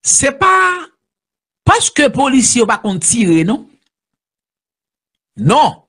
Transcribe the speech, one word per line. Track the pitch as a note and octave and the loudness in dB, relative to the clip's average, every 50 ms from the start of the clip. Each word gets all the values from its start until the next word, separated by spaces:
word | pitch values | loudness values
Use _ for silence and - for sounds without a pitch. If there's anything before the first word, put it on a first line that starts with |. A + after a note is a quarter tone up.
| _ | _
se | - - - - C#4 C#4 | -2 -2 0 -2 -2 -2
pa | C#4 F#4+ F#4+ F#4+ F#4+ F#4 F#4 F4+ F4+ D#4+ - _ _ _ _ _ _ _ _ _ _ _ _ _ _ _ | 0 0 0 2 2 0 0 -2 -6 -10 -18 _ _ _ _ _ _ _ _ _ _ _ _ _ _ _
paske | - G4 A#4 A4 - - - D4 C4 | 2 2 2 0 -2 -2 0 0 0
polisye | - - C#4 C#4 C4 C4 A3 - - A#3+ | 0 -2 -2 0 2 2 2 2 0 0
yo | A3+ G#3 | 0 0
pa | A3+ G3 | -2 -4
konn | - G#3+ F#3+ F3+ | -4 -6 -6 -4
tire, | - - - A#3 G#3+ F3 E3 D#3+ D#3+ | -4 -2 -2 0 0 2 2 2 2
non, | F3+ A#3 D4+ - - _ _ _ _ _ _ _ _ _ _ _ _ _ _ _ _ _ _ _ _ _ _ _ _ _ _ _ _ _ _ _ _ _ | 0 -2 -4 -6 -16 _ _ _ _ _ _ _ _ _ _ _ _ _ _ _ _ _ _ _ _ _ _ _ _ _ _ _ _ _ _ _ _ _
non. | - G#2+ C#3+ A3 D4 D4+ G3 - - _ | -4 0 2 2 2 2 0 -2 -8 _